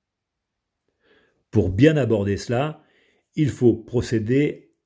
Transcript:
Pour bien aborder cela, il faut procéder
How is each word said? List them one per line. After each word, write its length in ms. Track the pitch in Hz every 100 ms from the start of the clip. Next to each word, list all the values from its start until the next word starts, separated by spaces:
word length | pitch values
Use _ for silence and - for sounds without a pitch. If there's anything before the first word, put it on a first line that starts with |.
| _ _ _ _ _ _ _ _ _ _ _ _ _ _ _
Pour 200 | 110 95
bien 260 | 92 143 156
aborder 400 | 120 110 101 95
cela, 460 | - 117 151 151 _ _ _ _ _
il 140 | - 147
faut 260 | 101 123
procéder 1000 | 107 - 120 - 117 104 131 147 - - _